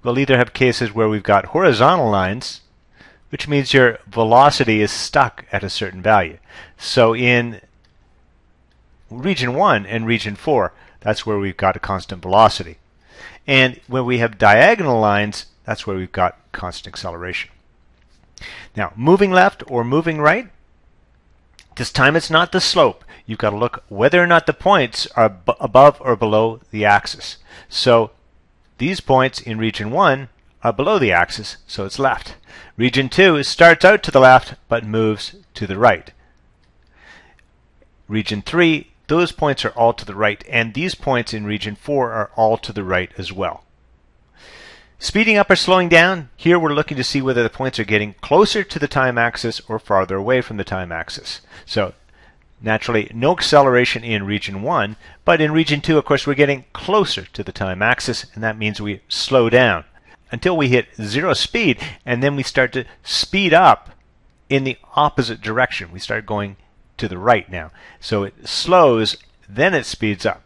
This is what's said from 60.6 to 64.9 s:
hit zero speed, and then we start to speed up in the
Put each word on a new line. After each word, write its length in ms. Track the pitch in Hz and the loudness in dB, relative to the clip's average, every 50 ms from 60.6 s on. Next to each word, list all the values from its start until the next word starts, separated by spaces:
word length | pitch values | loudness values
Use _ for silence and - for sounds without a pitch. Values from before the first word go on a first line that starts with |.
| 143 123 | 0 2
hit 180 | 127 123 - _ - - | 0 0 -2 _ -12 -12
zero 320 | 110 101 104 139 170 185 143 | -10 -6 -6 -4 -2 -2 -2
speed, 460 | - - - - 233 226 175 120 - - - - - _ | -2 -4 -6 -4 -2 -2 -2 -2 -2 -6 -16 -16 -16 _
and 180 | 127 123 120 | -6 -4 -2
then 140 | 131 143 143 | -2 -2 -2
we 60 | 139 | -4
start 300 | 127 - - 135 127 123 | -8 -6 -2 -2 -2 -2
to 120 | - 131 117 - - _ | -4 -8 -10 -10 -18 _
speed 520 | _ - - - - - - 196 202 175 151 | _ -8 -6 -6 -6 -2 -2 -2 2 4 4
up 360 | 170 185 156 104 - _ - - _ _ _ _ _ _ _ _ _ _ _ | 6 6 6 4 4 _ -20 -20 _ _ _ _ _ _ _ _ _ _ _
in 160 | 139 139 135 | -2 -2 -2
the 120 | 131 120 _ _ _ | -4 -8 _ _ _